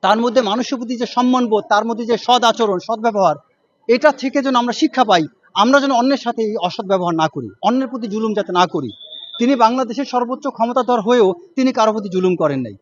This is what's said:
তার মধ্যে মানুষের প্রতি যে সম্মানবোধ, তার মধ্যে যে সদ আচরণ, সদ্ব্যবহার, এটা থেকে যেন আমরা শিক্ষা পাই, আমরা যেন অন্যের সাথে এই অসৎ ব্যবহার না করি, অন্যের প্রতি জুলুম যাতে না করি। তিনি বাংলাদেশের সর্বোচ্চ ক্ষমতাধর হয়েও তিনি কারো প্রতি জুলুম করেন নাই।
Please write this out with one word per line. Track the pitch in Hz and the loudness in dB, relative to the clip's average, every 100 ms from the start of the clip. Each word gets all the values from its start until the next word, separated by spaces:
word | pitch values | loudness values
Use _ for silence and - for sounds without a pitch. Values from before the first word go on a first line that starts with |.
তার | 190 214 | 4 2
মধ্যে | 233 233 | 4 0
মানুষের | 220 220 254 269 | 0 -2 -4 -6
প্রতি | 233 240 | -6 -6
যে | 240 | -4
সম্মানবোধ, | - 247 254 240 214 202 | 0 2 2 2 -2 2
তার | 208 | 0
মধ্যে | 220 226 | 0 -6
যে | 233 233 | -2 -4
সদ | - 247 | 2 2
আচরণ, | 233 220 220 180 | 4 2 0 -2
সদ্ব্যবহার, | - 226 226 208 185 147 _ _ _ _ - | -4 -4 -2 2 0 0 _ _ _ _ 0
এটা | 247 302 | 4 4
থেকে | 277 262 285 | 2 -2 -2
যেন | 269 254 | 0 0
আমরা | 240 | 0
শিক্ষা | 233 311 - | 0 -2 2
পাই, | 233 185 151 _ _ | 2 2 0 _ _
আমরা | - 214 277 | 0 4 4
যেন | 277 | 2
অন্যের | 254 254 277 | 0 0 0
সাথে | 240 233 | -4 -4
এই | 220 208 | -4 -2
অসৎ | 175 - | -4 -4
ব্যবহার | 196 190 180 | -2 -2 0
না | 165 160 | 0 -2
করি, | 147 117 92 | -2 -12 -4
অন্যের | 202 247 262 | -2 0 -2
প্রতি | 247 220 | -6 -6
জুলুম | 208 220 | -4 -2
যাতে | 214 202 | -2 -2
না | 180 180 | 2 2
করি। | 175 127 - - - - - | 0 -6 -12 -20 -20 -20 -4
তিনি | 240 269 | 0 4
বাংলাদেশের | 226 254 247 233 | 2 2 -4 -4
সর্বোচ্চ | 277 247 240 262 285 | -4 -2 -2 -4 -8
ক্ষমতাধর | - 233 247 240 247 | -4 -2 0 0 -2
হয়েও | 202 247 190 180 - - | 2 2 2 0 -8 -2
তিনি | 262 | -2
কারো | 247 220 | 2 0
প্রতি | 214 202 | 0 -4
জুলুম | 185 185 175 | -2 0 0
করেন | 156 139 | 0 -2
নাই। | 123 98 | -6 -12